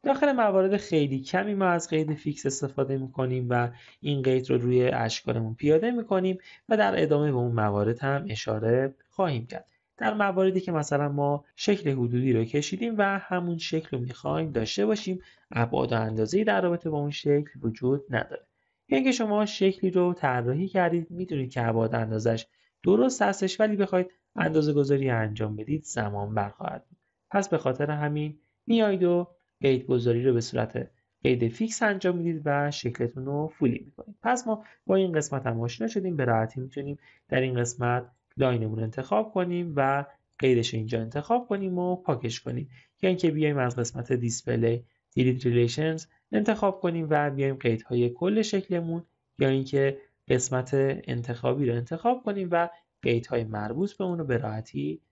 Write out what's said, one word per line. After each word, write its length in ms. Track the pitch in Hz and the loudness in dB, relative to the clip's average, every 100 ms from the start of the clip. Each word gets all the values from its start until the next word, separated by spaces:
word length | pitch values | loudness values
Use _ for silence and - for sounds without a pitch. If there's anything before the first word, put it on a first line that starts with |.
داخل 300 | 277 269 294 | 0 2 2
موارد 440 | 254 220 190 190 202 | 4 4 4 4 2
خیلی 440 | 202 160 143 135 | 2 2 2 0
کمی 340 | 135 180 208 | -2 -2 0
ما 120 | 196 190 | 0 2
از 220 | 170 165 | 2 0
قید 260 | 160 156 | -2 0
فیکس 320 | 151 156 147 143 | -4 -4 -4 -4
استفاده 500 | 131 135 135 135 135 | -4 -4 -2 -2 -2
می‌کنیم 500 | 131 135 127 127 120 | -4 -4 -2 -2 0
و 200 | 123 120 123 - _ | 0 0 -6 -20 _
این 220 | 147 139 | -4 0
قید 280 | 131 131 131 | 2 2 2
رو 80 | 127 | 0
روی 300 | 120 123 123 | 4 4 4
اشکالمون 680 | 131 113 - - 117 113 | 2 -2 -4 -4 -2 -4
پیاده 360 | 117 147 160 226 | -2 2 4 4
می‌کنیم 480 | 240 226 190 185 185 - - - | -2 -2 0 0 -2 -10 -20 -2
و 80 | 214 | 2
در 260 | 202 180 | 2 2
ادامه 300 | 156 147 147 | 2 4 2
به 60 | 127 | 2
اون 140 | 120 | 0
موارد 460 | 117 107 101 104 120 | 2 2 2 0 0
هم 280 | 139 139 - | -2 -2 -4
اشاره 680 | 110 - 110 110 123 135 135 _ | -6 -4 -2 2 2 2 -6 _
خواهیم 380 | - 185 123 120 | -2 -2 -2 -6
کرد. 200 | - - _ _ - | -14 -16 _ _ -4
در 180 | 220 | -2
مواردی 460 | 214 202 185 190 185 | 0 0 2 2 2
که 120 | 185 | 0
مثلاً 360 | 165 147 143 147 | -2 0 0 0
ما 360 | 143 143 143 _ - | 0 0 0 _ -4
شکل 340 | - 196 156 | 0 0 0
حدودی 420 | 135 120 123 131 | 0 0 2 2
رو 120 | 117 | 2
کشیدیم 500 | 117 - - 190 233 214 | 2 -2 -2 -4 -2 0
و 200 | 196 196 | 0 0
همون 400 | - 180 175 165 | -2 -4 -2 -4
شکل 380 | - 160 156 135 | -2 -4 -4 -6
رو 80 | |
می‌خوایم 480 | 123 123 147 156 160 | -6 -6 -4 -2 -2
داشته 340 | 120 110 - 214 | -2 -2 0 0
باشیم، 360 | 214 190 185 - _ _ | 0 -2 -6 -10 _ _
ابعاد 420 | 117 117 131 127 | -2 0 0 0
و 80 | 117 | 0
اندازه‌ای 440 | 110 110 107 180 | 0 -2 0 0
در 160 | 214 196 | 2 2
رابطه 300 | 180 170 165 | 0 -2 -2
با 80 | 147 | -4
اون 120 | 147 | -4
شکل 400 | 147 147 147 147 - | -2 2 2 0 -6
وجود 420 | 117 113 127 139 139 | -6 -2 0 -2 -2
نداره. 320 | 117 - - _ _ _ _ _ | -4 -4 -12 _ _ _ _ _
یا 80 | 269 | 2
اینکه 160 | 262 | 2
شما 340 | 247 220 208 208 | 0 0 0 0
شکلی 440 | - 190 190 185 | 2 0 2 0
رو 240 | 180 180 | 2 2
طراحی 540 | 175 139 127 120 139 190 | 2 0 0 0 -2 0
کردید، 420 | 190 170 170 165 | 2 2 0 -4
می‌دونید 400 | 170 180 151 127 | -8 -4 -4 -4
که 180 | 127 117 | -2 0
ابعاد 260 | 113 113 | 2 2
اندازش 520 | 117 110 110 117 113 - _ _ _ | 0 -2 0 0 0 -4 _ _ _
درست 400 | 175 214 262 254 | 2 4 4 2
هستش، 380 | 208 196 190 - | 0 0 -4 0
ولی 160 | 214 202 | 0 2
بخواید 340 | 196 180 185 _ _ - | 0 0 -2 _ _ -4
اندازه 360 | 160 156 151 | 0 2 4
گذاری 380 | 147 139 139 135 | 2 4 2 2
انجام 460 | 117 110 107 107 107 | 0 0 -2 -4 -4
بدید، 280 | 110 151 | -4 -6
زمان 500 | - - 104 101 104 | -4 -4 -4 -4 -4
برخواهد 500 | 107 101 - - - | -2 -4 -6 -8 -8
بود. 140 | _ _ _ _ _ | _ _ _ _ _
پس 180 | 196 190 | -2 0
به 100 | 165 | 0
خاطر 320 | 135 127 147 | 0 0 -2
همین 480 | 147 147 151 151 151 _ _ - | -2 -2 -2 -4 -8 _ _ 0
میایید 360 | 226 214 190 | 2 4 4
و 260 | 175 175 175 _ _ _ | 2 2 0 _ _ _
قید 260 | 139 127 131 | 2 2 2
گذاری 380 | 127 120 117 | 2 2 2
رو 100 | 131 | 2
به 60 | 117 | 2
صورت 500 | 117 120 113 120 - _ _ _ | 0 -4 -2 -6 -8 _ _ _
قید 260 | 131 123 117 | 0 2 0
فیکس 340 | 117 220 - | -2 -6 0
انجام 340 | 220 196 185 175 | 0 0 0 0
می‌دید 260 | 170 160 | -2 -4
و 260 | 147 143 147 | -2 0 -2
شکلتون 560 | 143 123 - 120 131 131 | -4 -6 -4 -6 -4 -6
رو 260 | 143 156 - | -4 -6 0
فولی 240 | 143 - | 0 0
می‌کنید. 320 | - - - - | -10 -20 -20 -6
پس 240 | 226 254 247 | -2 -2 -2
ما 180 | 214 - _ - | -6 -8 _ 0
با 100 | 190 | 2
این 160 | 185 | 2
قسمت 340 | 156 143 135 127 | 0 -2 -4 -4
هم 140 | 113 | -4
آشنا 280 | 117 - 226 | -4 -4 -4
شدیم، 280 | 226 185 160 | -4 -4 -2
به 80 | |
راحتی 360 | 123 113 110 131 | 2 2 0 -4
می‌تونیم 380 | 135 139 139 139 _ _ _ | -10 -10 -10 -12 _ _ _
در 120 | 131 | -2
این 140 | 131 | 0
قسمت 500 | 123 120 120 120 123 123 _ _ - | 0 -2 -2 -2 -2 -4 _ _ -2
لاینمون 400 | 131 120 110 110 | 0 0 -2 -4
رو 60 | |
انتخاب 500 | 113 123 131 208 220 | -6 -6 -2 -2 0
کنیم 400 | 190 175 175 175 143 | -2 -2 -4 -2 0
و 280 | 135 139 139 _ _ - | 0 0 -4 _ _ 0
قیدش 360 | 131 120 117 | 4 4 2
رو 40 | 113 | -4
اینجا 220 | 110 117 | -4 -4
انتخاب 480 | 113 147 - 240 247 | -4 -8 0 0 0
کنیم 300 | 196 190 180 | -4 -2 -2
و 180 | 180 180 | -2 -2
پاکش 440 | 180 127 117 120 | -2 -2 -4 -6
کنیم، 300 | 127 123 - - _ _ | -8 -8 -8 -16 _ _
یا 60 | 185 | 0
اینکه 220 | 180 170 | 2 2
بیایم 280 | 151 151 143 | 2 2 2
از 180 | 123 135 | 0 0
قسمت 360 | - 127 120 | -2 -4 -2
دیسپلی 720 | 127 120 113 - 117 117 120 - _ _ | 0 0 -2 -2 2 4 2 -4 _ _
دیلیت 320 | - 127 127 123 | 2 2 2 2
ریلیشنز 600 | 120 120 151 156 160 - _ _ | 4 2 2 -2 -2 -8 _ _
انتخاب 480 | 220 208 214 202 190 | 0 2 2 0 0
کنیم 260 | 175 165 156 | -2 -2 0
و 200 | 151 147 | 2 2
بیایم 240 | 135 135 | 0 0
قیدهای 560 | 135 120 113 - 120 120 | 0 0 0 -2 0 0
کل 320 | 120 180 214 | 0 0 0
شکلمون 600 | 220 196 190 175 165 170 - _ _ - | 0 -2 -2 -4 -2 -6 -8 _ _ -2
یا 100 | 135 | 2
اینکه 500 | 135 135 139 139 135 - _ - | 2 0 0 0 -2 -16 _ 0
قسمت 420 | 127 131 127 127 | 0 0 -4 0
انتخابی 920 | 139 135 135 - 120 120 120 127 131 127 | 0 0 -2 -6 -6 -6 -4 -2 0 0
رو 80 | |
انتخاب 480 | 117 120 165 240 254 | -2 -4 -2 -2 -2
کنیم 260 | 220 202 180 | -2 -4 0
و 180 | 170 170 - _ _ | 0 0 -6 _ _
قیدهای 420 | - 117 120 123 | 0 0 0 -4
مربوط 480 | 110 107 107 123 202 | -2 -6 -4 -4 -4
به 120 | - | -4
اون 140 | 185 170 | -6 -4
رو 60 | |
به 140 | 143 120 | -2 -2
راحتی 600 | 110 107 110 143 143 160 _ | -2 -6 -8 -8 -6 -8 _